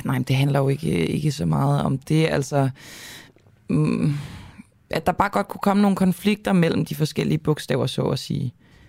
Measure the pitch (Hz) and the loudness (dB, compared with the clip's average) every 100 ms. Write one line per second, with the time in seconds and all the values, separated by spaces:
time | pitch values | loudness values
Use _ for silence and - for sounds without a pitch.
0 | 127 131 131 131 143 139 139 143 160 175 | -2 -2 0 2 2 2 2 0 0 0
1 | 160 - 151 143 170 151 143 143 - 135 | 0 0 -2 -2 0 2 2 2 0 -2
2 | - 156 160 156 135 143 135 131 - - | 0 2 2 0 0 0 0 -2 -16 -18
3 | - - - _ _ _ - 151 151 - | -18 -20 -20 _ _ _ -4 0 2 0
4 | 151 147 - - - - - _ - - | 0 -2 -8 -14 -18 -20 -20 _ -6 -2
5 | 185 170 196 202 196 - 202 196 208 185 | -2 0 0 0 -2 -2 2 4 4 4
6 | 185 170 202 214 208 190 160 - 160 147 | 2 2 2 0 2 2 4 0 -2 -2
7 | 151 - 147 151 - 151 - 135 127 - | -2 -2 -2 0 0 -2 -2 -2 -2 -2
8 | 131 131 - 139 127 - _ - | -2 -2 -4 -4 -4 -8 _ -20